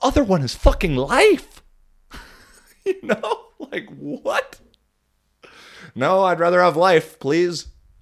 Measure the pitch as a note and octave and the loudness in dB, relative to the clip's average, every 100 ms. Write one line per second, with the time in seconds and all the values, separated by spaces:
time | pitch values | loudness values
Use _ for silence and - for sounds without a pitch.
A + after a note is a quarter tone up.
0 | C4+ D4 A3+ F3+ B2 - - - F#3 C3 | -2 0 2 0 -2 0 2 2 0 -2
1 | C#3 B3 G#4+ D#4+ - - _ _ _ _ | 0 2 4 2 -2 -20 _ _ _ _
2 | _ - - - _ _ _ _ G4 F#4+ | _ -20 -20 -20 _ _ _ _ -6 -6
3 | D#4+ G#3+ G#4+ A#4 - - - - G#3 C#3 | -4 -4 -4 -8 -10 -20 -14 -12 -12 -14
4 | C#3+ - - G#4+ - - _ _ _ _ | -12 -10 -6 -6 -6 -12 _ _ _ _
5 | _ _ _ _ - - - - - A#2 | _ _ _ _ -20 -20 -20 -20 -18 -6
6 | C#3 F#3+ F#3+ E3 E3+ F3+ F3+ D3+ F#3 E3 | 0 2 2 0 2 2 2 4 4 2
7 | D#3+ - C3+ D#3+ F3 D#3 - - _ _ | 0 -6 -2 0 -2 -4 -14 -20 _ _